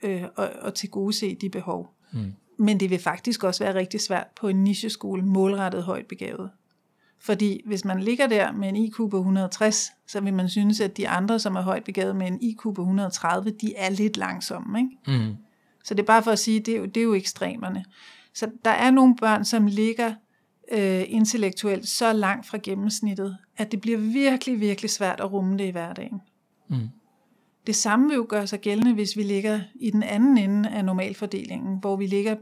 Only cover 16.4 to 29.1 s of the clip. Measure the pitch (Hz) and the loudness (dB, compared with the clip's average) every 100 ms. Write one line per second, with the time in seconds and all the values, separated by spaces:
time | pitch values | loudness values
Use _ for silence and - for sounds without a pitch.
16.4 | - 220 220 226 196 226 233 196 190 - | 2 0 0 -4 -2 0 2 2 -2 -6
17.4 | 180 180 190 190 185 _ - - _ - | -6 -6 -8 -8 -10 _ -20 -20 _ -8
18.4 | 220 - 226 208 254 262 262 240 220 214 | -8 -2 0 4 6 8 8 8 6 4
19.4 | 208 226 208 202 220 226 226 220 _ _ | 2 4 4 4 0 0 -4 -4 _ _
20.4 | _ _ - 220 196 185 190 220 214 240 | _ _ -6 -2 0 0 0 2 4 4
21.4 | 196 190 208 185 233 - 226 220 196 202 | 0 0 -2 -2 -2 0 2 2 2 -2
22.4 | - 190 196 196 208 214 208 196 196 190 | -6 -10 -6 -2 -2 -2 -2 -2 -6 -8
23.4 | _ - 214 220 220 226 220 254 277 262 | _ -8 -4 -4 -2 0 0 2 2 2
24.4 | 269 233 208 196 214 - 190 - 196 196 | 0 0 0 0 -4 -2 -2 -2 -4 -2
25.4 | 190 196 196 175 170 185 - 196 _ _ | 0 0 -2 -4 -8 -10 -12 -12 _ _
26.4 | _ _ - 131 113 - _ _ _ _ | _ _ -4 -4 -4 -10 _ _ _ _
27.4 | _ _ - 208 220 220 285 277 226 208 | _ _ -4 -2 2 4 4 4 0 -2
28.4 | 202 202 208 208 247 214 196 | -2 -4 -2 2 4 4 0